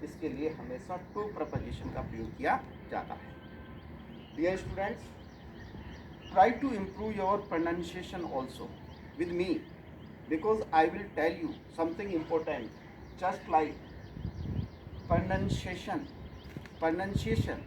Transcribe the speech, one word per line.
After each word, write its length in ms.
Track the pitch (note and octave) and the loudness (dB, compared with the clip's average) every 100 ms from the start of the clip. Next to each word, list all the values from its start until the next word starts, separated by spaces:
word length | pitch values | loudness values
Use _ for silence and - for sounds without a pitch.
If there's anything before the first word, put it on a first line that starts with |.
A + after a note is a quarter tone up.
इसके 260 | D3 - D#3+ | -10 -4 -4
लिए 200 | B2+ D#3 D#3 | 0 -2 -2
हमेशा 380 | - E3+ - F3+ - | -6 -8 -4 -6 -6
to 140 | G#3 G#3+ | -4 -4
प्रपोजिशन 600 | F3+ D3+ - A#2 B2 C3 | -2 0 0 -2 -4 -4
का 80 | - - | -4 -4
प्रयोग 280 | A2+ A2 - | -4 -6 -2
किया 220 | D3+ G#3 - - - | 2 2 2 -12 -4
जाता 220 | G#2 - | -4 -4
है। 200 | - - - - - - - - - - - - - | -8 -10 -14 -14 -14 -12 -12 -12 -14 -12 -14 -12 0
Dear 200 | E3 F#3 | 2 2
students, 460 | - - G3+ A#3+ - - - - - - - - - - - - - | -2 -2 -2 -2 -8 -14 -16 -16 -16 -14 -12 -12 -12 -12 -14 -14 0
try 180 | - G#3+ B3 | 10 10 10
to 100 | C#4 A3+ | 0 0
improve 360 | F#3+ - G#3+ | -2 -2 -2
your 220 | G3+ F#3+ G#3 F3+ | 2 4 4 4
pronunciation 760 | E3+ E3+ F3 E3+ F3+ F3 F#3+ D#3+ - | 2 2 2 -2 -6 -6 -6 -2 -2
also 280 | - - - - - - - - | -4 -8 -10 -12 -14 -14 -14 -4
with 120 | F3 | 0
me, 300 | F3 F#3+ E3 - - - - - - - | 2 2 2 -2 -14 -14 -14 -14 -14 -2
because 340 | D#3 G#3 A3 - | 0 4 4 6
I 120 | D#3+ | 8
will 200 | D#3+ F#3 G3 | 8 6 -4
tell 160 | - D#3 | 2 2
you 220 | - D#3+ - - | 2 -4 -6 -10
something 360 | - E3 - G3+ | 0 0 0 0
important, 580 | E3+ D#3 E3 D#3 D3 D#3 - - - - - | 0 2 0 2 -2 -4 -10 -16 -14 -14 -2
just 280 | F#3 G3 - | 0 0 4
like 280 | D#3+ D3+ - - - - - - - - - - - - - - | 6 6 0 -10 -12 -12 -6 -6 -4 -4 -2 -2 -6 -12 -12 4
pronunciation। 1000 | F3 F3+ F#3+ G3 - F#3+ F3+ - F3+ - - - - - - - - | 4 6 2 4 2 0 -6 -2 -2 -2 -10 -12 -12 -12 -12 -12 0
pronunciation 840 | D#3+ E3 G3 G3 A3 A3 - B2+ | 2 4 2 2 4 4 4 0